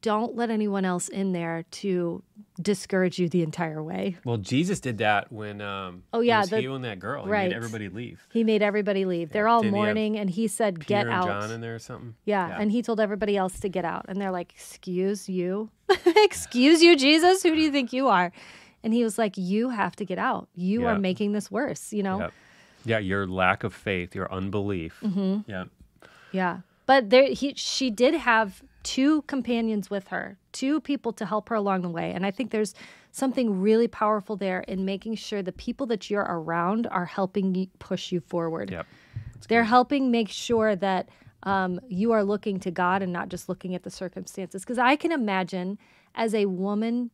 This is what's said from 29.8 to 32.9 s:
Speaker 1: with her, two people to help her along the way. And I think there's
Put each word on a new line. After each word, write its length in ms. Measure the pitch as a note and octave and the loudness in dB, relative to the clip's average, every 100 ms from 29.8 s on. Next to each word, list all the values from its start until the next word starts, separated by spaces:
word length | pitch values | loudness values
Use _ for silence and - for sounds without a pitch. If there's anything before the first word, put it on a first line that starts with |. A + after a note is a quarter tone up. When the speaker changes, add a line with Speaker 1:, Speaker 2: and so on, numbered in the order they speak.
| F#3+ | -2
Speaker 1:
with 200 | G3+ F#3+ | -6 -6
her, 280 | F#3 - G3 _ | -8 -8 -14 _
two 280 | - C4+ D#4 | -6 -2 -2
people 300 | - C#4+ A#3 | -2 -4 -4
to 100 | G#3+ | -6
help 240 | G3+ G#3+ - | -2 -2 -2
her 60 | |
along 260 | A3+ G3+ F#3+ | -2 0 0
the 80 | F3 | -2
way. 240 | E3 E3 | -4 -4
And 140 | - G3 | -2 -4
I 40 | |
think 200 | G3 A#3 | -2 -4
there's 240 | A3 G#3 - - | -2 -2 -4 -20